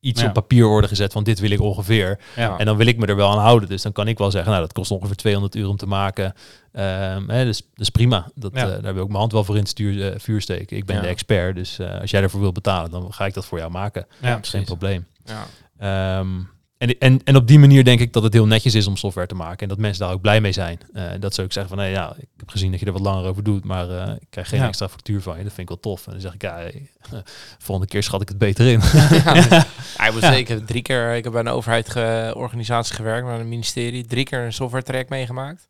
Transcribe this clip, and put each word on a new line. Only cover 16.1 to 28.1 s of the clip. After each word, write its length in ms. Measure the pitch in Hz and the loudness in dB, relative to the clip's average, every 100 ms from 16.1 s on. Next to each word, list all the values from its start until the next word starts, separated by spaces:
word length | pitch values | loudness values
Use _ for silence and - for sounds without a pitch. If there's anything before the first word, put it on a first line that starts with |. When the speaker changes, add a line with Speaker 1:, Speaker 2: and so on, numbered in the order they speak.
| 95 95 92 95 _ _ _ | -4 -4 -6 -10 _ _ _
Speaker 1:
en, 200 | 123 - | -4 2
en, 220 | 131 131 | 4 4
en 120 | - 139 | 6 4
op 100 | 117 | 8
die 120 | 147 | 10
manier 260 | 139 135 | 10 10
denk 160 | 127 120 | 8 6
ik 120 | 117 | 4
dat 100 | - | 2
het 100 | 110 | 2
heel 140 | 113 107 | 4 4
netjes 280 | 110 123 | 4 2
is 120 | 110 98 | 0 0
om 100 | 98 | -2
software 300 | 104 92 90 | -6 -6 -8
te 80 | |
maken 240 | 90 82 87 | -8 -12 -10
en 100 | 101 | -8
dat 100 | 95 | -4
mensen 260 | 107 92 | -4 -4
daar 100 | 92 | -4
ook 60 | 92 | -2
blij 200 | 101 107 | 4 4
mee 120 | 104 | 4
zijn. 260 | 92 87 87 - | -2 -6 -8 -14
Eh, 120 | 101 87 92 | -12 -10 -8
dat 140 | 98 | -8
ze 80 | - | -6
ook 100 | 92 | -6
zeggen 240 | - 95 98 | -6 -8 -6
van: 80 | |
"Hé, 60 | 98 | -4
ja, 240 | 95 82 - | -4 -6 -10
ik 100 | - _ | -20 _
heb 140 | - | -10
gezien 200 | 107 95 | -4 -2
dat 100 | 92 | -2
je 60 | 98 | -2
er 60 | |
wat 80 | 95 | 0
langer 240 | 98 95 92 | 0 0 -2
over 140 | 92 | -2
doet, 220 | 104 98 | 0 -2
maar, 260 | 95 92 90 | -2 -6 -6
eh, 220 | 90 95 110 | -6 -6 -8
ik 60 | _ | _
krijg 180 | - 92 | -14 -4
geen 120 | 131 | 0
Speaker 2:
Ja. 60 | 127 | 0
Speaker 1:
extra 220 | 101 95 | -2 -8
factuur 320 | - - 104 | -10 -6 -6
van 140 | 92 82 | -6 -10
je. 40 | |
Dat 100 | 98 | -10
vind 180 | - 90 | -12 -12
ik 120 | 92 | -10
wel 100 | 110 | -8
tof." 120 | 92 - | -10 -12
En 60 | |
dan 80 | 98 | -14
zeg 140 | 92 | -12
ik: 80 | 87 | -10
"Ja, 120 | 98 | -12
hey, 360 | 85 85 - 139 _ - | -10 -12 -14 -20 _ -18
<laughs> 140 | 120 92 - - - | -18 -16 -20 -20 -20
volgende 320 | - 98 95 | -8 -4 -4
keer 120 | 101 | -4
schat 180 | 98 | -4